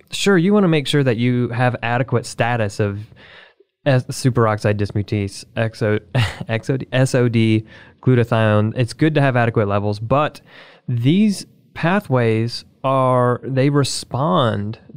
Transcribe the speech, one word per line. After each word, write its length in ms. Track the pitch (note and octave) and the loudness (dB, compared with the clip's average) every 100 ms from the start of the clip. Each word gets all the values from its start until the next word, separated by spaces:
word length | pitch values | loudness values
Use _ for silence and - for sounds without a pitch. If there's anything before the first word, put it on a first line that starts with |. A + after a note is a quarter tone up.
| _ | _
sure, 260 | - G3 G3 | -4 2 2
you 160 | F3 | 4
wanna 160 | G#3 F#3+ | 4 4
make 180 | D#3+ C3+ | 2 0
sure 180 | D3 | 0
that 120 | C3+ A2+ | 2 2
you 320 | B2 B2 A#2+ | 0 0 -2
have 260 | A#2+ B2 A2+ | 0 0 0
adequate 440 | A2+ A#2+ C3 A#2 - | -2 -2 0 -2 -4
status 540 | - A#2 A#2+ G#2+ - | -4 -2 0 -2 -2
of 200 | G#2 G2+ A2 - - - - _ _ _ | -2 -2 -10 -20 -20 -20 -20 _ _ _
S-, 200 | - C3 - | 0 0 0
superoxide 720 | C3+ C3+ B2 A2+ G#2+ A2 G#2 | -2 -2 2 0 2 0 0
dismutase, 680 | G2+ G#2+ G2 G#2+ G2 - - | -2 -4 -4 -4 -4 -8 -12
X 280 | - A2+ - | -6 -6 -2
O, 160 | A2 G#2+ - - | -2 -2 -2 -4
<laughs> 260 | A2 - - | -4 -6 -6
X 220 | A2+ - | -6 -2
O 60 | C3+ | -4
D, 80 | - | -2
S 220 | B2+ C3 | 0 0
O 140 | C3 B2 | 2 2
D, 360 | A#2 A2 A2 A2 - - _ | 2 2 2 -2 -16 -20 _
glutathione. 680 | - B2+ A2 A#2 A2 G#2+ G#2+ A#2+ | 0 2 2 2 2 2 0 -2
It's 160 | A#2+ | -4
good 220 | - D#3 | 0 0
to 60 | D3+ | 2
have 160 | C#3 B2 | 2 2
adequate 320 | A#2 A2+ G2+ | 0 0 0
levels, 300 | G2+ G#2 G#2 | 0 -2 -4
but 420 | A2+ C3+ D3 - - - - - - | -2 0 -2 -6 -20 -20 -20 -18 -6
these 580 | A#2+ B2 F3+ G#3+ F#3+ - _ _ | -2 2 4 2 0 -8 _ _
pathways 880 | - D#3+ G3 G3+ B2+ A#2 A2 A#2 - - _ | -6 -2 -2 0 0 2 0 -2 -6 -14 _
are, 580 | C3 C3+ C3 B2+ B2 A#2+ | -2 0 2 2 0 -2
they 260 | - C3+ C#3 | -4 0 2
respond 1080 | C#3+ C#3 - - B2 D3 F3+ A#2+ G#2 G2+ A2+ - | 2 0 -4 -8 -4 0 2 0 -2 -6 -10 -14